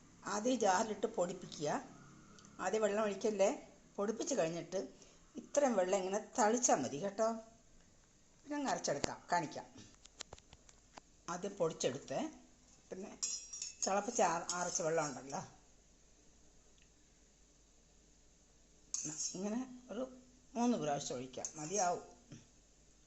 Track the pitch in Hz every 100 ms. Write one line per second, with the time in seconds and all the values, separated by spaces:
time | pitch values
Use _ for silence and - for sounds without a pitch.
0 | - - 165 202 226 254 208 185 220 202
1 | 233 - 175 - - - 147 226 - -
2 | - - - - - - 180 214 214 202
3 | 214 196 226 208 196 302 - - - -
4 | 202 226 302 247 160 170 156 - 131 -
5 | - - - 277 - - 277 214 180 202
6 | 185 202 220 - 214 247 - 220 120 139
7 | 196 196 220 226 - - - - - -
8 | - _ - - - 294 262 170 - 143
9 | - 117 - 175 156 - - - - -
10 | - - - - - - - - - -
11 | - - - 175 196 196 165 160 165 123
12 | - 143 302 - - - - - - 185
13 | 202 - - - - - - - - 196
14 | 202 233 185 165 - 175 180 175 160 165
15 | 147 123 135 156 - - - - - -
16 | - - - - - - - - - -
17 | - - - _ - - - - - -
18 | - - - - - - - - - -
19 | 147 156 - 175 202 226 262 - - 202
20 | 262 - - - - - 240 214 151 143
21 | - 131 127 123 90 151 151 202 180 156
22 | - - - - - - - _ - -